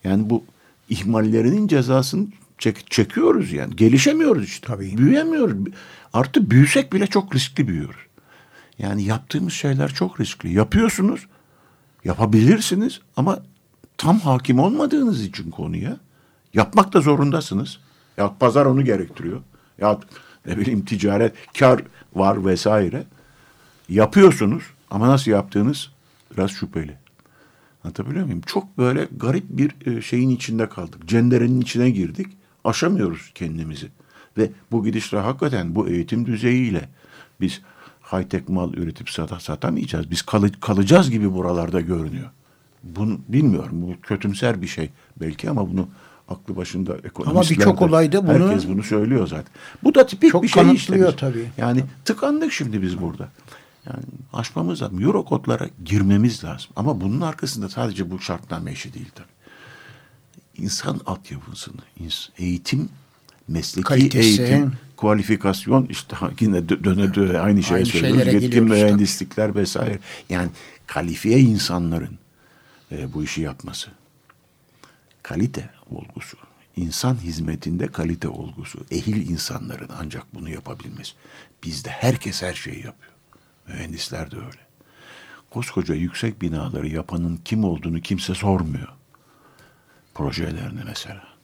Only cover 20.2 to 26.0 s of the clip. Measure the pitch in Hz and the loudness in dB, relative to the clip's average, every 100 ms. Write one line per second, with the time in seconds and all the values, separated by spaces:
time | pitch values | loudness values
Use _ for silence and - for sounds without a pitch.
20.2 | - - - 98 104 110 95 104 101 101 | -20 -20 -10 -4 -2 -2 -2 -2 0 2
21.2 | 113 - - - 131 123 - - - - | 0 -2 -14 4 6 6 0 -20 -12 0
22.2 | 95 101 95 90 104 107 90 131 - _ | 2 2 0 2 2 2 2 -2 -10 _
23.2 | _ _ _ _ _ _ - 95 104 196 | _ _ _ _ _ _ -2 2 4 8
24.2 | 190 139 101 147 - _ _ 101 120 135 | 8 8 0 0 -6 _ _ 0 4 4
25.2 | 135 104 98 104 110 147 - _ | 4 0 0 0 0 0 -8 _